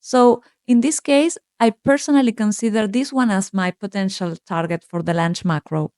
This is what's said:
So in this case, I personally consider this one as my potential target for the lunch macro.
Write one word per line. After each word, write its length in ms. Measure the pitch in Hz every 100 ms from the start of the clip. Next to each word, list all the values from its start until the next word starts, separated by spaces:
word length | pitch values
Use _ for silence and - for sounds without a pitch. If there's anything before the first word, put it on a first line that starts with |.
So 420 | - 254 247 240 _ _ _
in 140 | 240
this 200 | 247 311
case, 380 | - 277 320 - _ _
I 100 | 233
personally 600 | 220 - 285 - 285 254
consider 540 | 226 214 208 226 214 214
this 260 | 220 277
one 180 | 262 247
as 220 | 196 190
my 180 | 196 180
potential 680 | 180 196 202 190 190 175 165 _
target 380 | 170 165 165
for 180 | _ 175
the 120 | 170
lunch 300 | 165 165 170
macro. 480 | 185 156 - 156 151